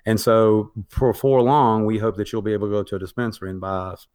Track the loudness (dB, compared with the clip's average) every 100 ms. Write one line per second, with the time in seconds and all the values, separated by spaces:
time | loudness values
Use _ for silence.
0 | -2 0 2 4 4 2 0 -8 -10 -2
1 | 0 0 2 2 4 4 4 2 0 0
2 | -2 -2 -6 -6 -4 -2 -2 -4 -4 -8
3 | -8 -6 -6 -6 -10 -8 -6 -6 -6 -12
4 | _